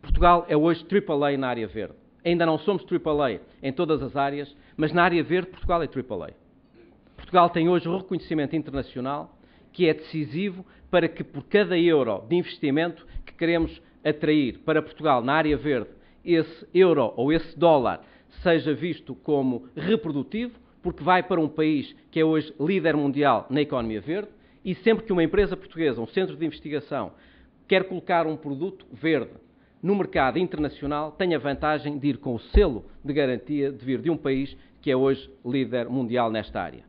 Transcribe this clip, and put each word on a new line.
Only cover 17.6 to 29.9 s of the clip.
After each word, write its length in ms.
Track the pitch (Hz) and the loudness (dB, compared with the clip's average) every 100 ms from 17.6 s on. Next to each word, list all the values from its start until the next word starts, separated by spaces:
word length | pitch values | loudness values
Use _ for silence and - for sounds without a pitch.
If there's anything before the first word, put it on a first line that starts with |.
| 170 151 117 87 - - _ - | 4 6 4 -4 -10 -20 _ -6
seja 300 | 185 165 151 | 2 2 2
visto 440 | 135 170 156 - 131 | -4 -4 -8 -12 -14
como 500 | - 147 131 120 - | -2 0 0 -2 -8
reprodutivo, 800 | - 170 220 175 143 131 214 240 - _ _ | -8 -2 0 0 -6 -6 -6 -8 -12 _ _
porque 220 | 185 - | -10 -6
vai 220 | 147 185 | 2 2
para 160 | 175 180 | 2 0
um 80 | 156 | 0
país 460 | 151 156 151 110 - _ | 0 0 0 -4 -12 _
que 100 | - | 0
é 40 | |
hoje 300 | 160 156 151 - | 2 2 -2 -6
líder 360 | 147 196 160 147 | -2 0 0 0
mundial 500 | 139 139 143 113 - | 0 2 2 2 0
na 100 | 131 | -2
economia 400 | 147 131 113 110 | 0 -2 -4 -6
verde, 280 | 98 180 208 - _ _ | -6 -6 -8 -16 _ _
e 120 | - 175 | -8 -2
sempre 280 | 226 226 | 2 2
que 80 | - | 2
uma 120 | 185 | 0
empresa 320 | 165 190 196 - | 2 2 0 -2
portuguesa, 440 | - 165 160 113 | -12 -4 -2 -2
um 60 | 113 | -4
centro 300 | - 185 147 | -4 -4 -4
de 100 | 160 | -8
investigação, 680 | 147 160 147 - 143 95 - - _ _ _ _ | -8 -8 -8 -6 -8 -8 -12 -20 _ _ _ _
quer 180 | 190 185 | 0 0
colocar 400 | 180 - 175 160 | -8 -2 0 0
um 80 | 151 | -4
produto 500 | 147 139 180 190 - | -8 -6 -6 -10 -20
verde 400 | 113 160 151 113 - _ _ _ _ | -6 0 0 -2 -12 _ _ _ _
no 140 | 165 | -2